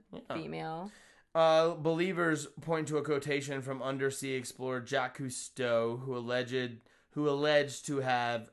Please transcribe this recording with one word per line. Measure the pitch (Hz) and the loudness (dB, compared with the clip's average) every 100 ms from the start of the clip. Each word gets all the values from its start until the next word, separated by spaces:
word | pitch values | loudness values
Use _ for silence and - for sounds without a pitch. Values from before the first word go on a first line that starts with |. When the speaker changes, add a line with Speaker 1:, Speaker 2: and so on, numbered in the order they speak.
| - | -14
Speaker 1:
Yeah. | - 254 | -16 -8
Speaker 2:
female. | - 156 160 160 160 196 - - - _ | -8 -6 -8 -8 -8 -10 -14 -20 -20 _
Speaker 1:
Uh, | 165 160 160 165 | 4 6 6 6
believers | 165 156 160 180 170 170 151 139 - | 2 0 2 2 2 2 2 -2 -10
point | 156 160 143 | -2 -2 0
to | 151 | -2
a | |
quotation | 147 143 147 143 135 135 | 0 -2 0 -2 -2 -6
from | 127 135 | -4 -6
undersea | 131 135 135 135 135 | -4 0 0 0 -4
explorer | 131 123 - 127 127 117 | -4 -6 -8 -4 -4 -2
Jacques | 135 127 - | 0 0 -4
Cousteau, | 135 123 - - 123 117 117 120 | -6 -6 -10 -2 2 4 2 -2
who | 131 | -4
alleged, | 123 117 123 120 127 123 113 _ _ _ | -4 -2 -2 0 -2 -2 -6 _ _ _
who | 147 147 | 0 2
alleged | 139 147 147 139 - - | 2 4 4 4 -2 -4
to | 139 | -2
have | 131 123 120 120 110 | 2 2 2 -2 -6